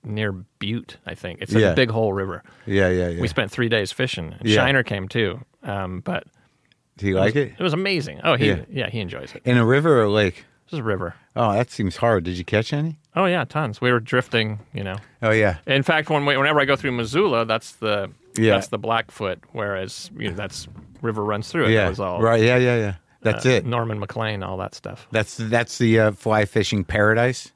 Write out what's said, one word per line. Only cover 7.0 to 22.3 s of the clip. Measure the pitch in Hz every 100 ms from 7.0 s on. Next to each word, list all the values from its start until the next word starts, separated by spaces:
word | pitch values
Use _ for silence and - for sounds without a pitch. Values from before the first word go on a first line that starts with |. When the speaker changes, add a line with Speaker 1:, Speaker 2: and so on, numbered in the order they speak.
| 101
Speaker 2:
he |
Speaker 1:
it | 95
Speaker 2:
like | 98 127
Speaker 1:
was, |
Speaker 2:
it? | 139 -
Speaker 1:
it |
was | 180
amazing. | 151 190 180 147 71
Oh, | - 127
he, | 117
Speaker 2:
Yeah. | 87 -
Speaker 1:
yeah, | 139 110
he | 117
enjoys | 92 - 67 -
it. | -
Speaker 2:
In | 123
a | 113
river | 135 160 135
or |
a | 107
lake? | 107 101 - - _ _
Speaker 1:
This |
is | 165
a |
river. | 110 95 87 - _ -
Speaker 2:
Oh, | 117
that | 101 127
seems | - 98 -
hard. | 117 107 85
Did | 90
you | 90
catch | 107 113
any? | 147 160 156 _ -
Speaker 1:
Oh, | 190
yeah, | 175
tons. | 127 151 143 104
We | 123
were | 120
drifting, | 110 127 - 117 110 107 -
you | -
know. | 98 98 - _
Speaker 2:
Oh, | 113
yeah. | 110 104 85 -
Speaker 1:
In | 135
fact, | 135 156 147
when | 151 143
we, | 135
whenever | 139 151
I | 139
go | 135
through | 139
Missoula, | 123 113 143 202 120 113
that's | 110 -
the, | - 110 104 95 - _ -
Speaker 2:
Yeah. | 110
Speaker 1:
that's | 98 95
the | 110
Blackfoot, | 110 113 110 - 101 92 _
whereas, | 113 101 98 95 - - -
you | 110
know, | 90
that's | 101 - - - - -
river | 117 107 104
runs | 107 113
through | 170 110
it. |
Speaker 2:
Yeah. | 110 92
Speaker 1:
That |
was | 98
all, | 95 87
Speaker 2:
Right. | 113